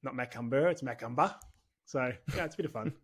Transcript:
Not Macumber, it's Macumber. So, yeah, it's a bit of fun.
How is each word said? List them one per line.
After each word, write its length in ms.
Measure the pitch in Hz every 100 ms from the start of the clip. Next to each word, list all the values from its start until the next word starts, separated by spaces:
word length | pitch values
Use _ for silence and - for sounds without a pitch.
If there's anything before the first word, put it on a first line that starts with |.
Not 120 | 139
Macumber, 560 | 127 123 117 117 135 160
it's 120 | 165
Macumber. 520 | 127 117 113 123 180 - - - _ _ _
So, 260 | 139 127 107 -
yeah, 100 | -
it's 100 | 160
a 20 | -
bit 100 | 165
of 60 |
fun. 200 | - 110 -